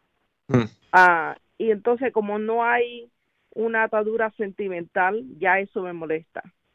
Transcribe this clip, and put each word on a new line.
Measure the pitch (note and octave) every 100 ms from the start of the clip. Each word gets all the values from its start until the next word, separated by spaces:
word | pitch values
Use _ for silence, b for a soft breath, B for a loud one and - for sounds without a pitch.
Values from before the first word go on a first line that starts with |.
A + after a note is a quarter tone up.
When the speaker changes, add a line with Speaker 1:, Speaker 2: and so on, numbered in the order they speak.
| _ _ _ _ -
Speaker 1:
Mm. | B2+ A2 - _
Speaker 2:
Ah, | F3+ F3+ E3+ D3+ C#3+ _ -
y | A3
entonces, | G#3 A3 A#3+ B3+
como | A3 G#3 G#3
no | G#3+ A#3
hay | A#3 A#3+ A#3+ A#3+ A#3 _ _ _ _
una | - A3+ A3+
atadura | A3 G#3+ G#3+ A3 A3 -
sentimental, | G3+ F#3+ G3+ F3+ E3+ - F#3 G#3+ A#3+ D3+
ya | F#3 F#3+
eso | G3 A3+
me | F3+
molesta. | F3 D#3+ D#3+ E3 - - _ _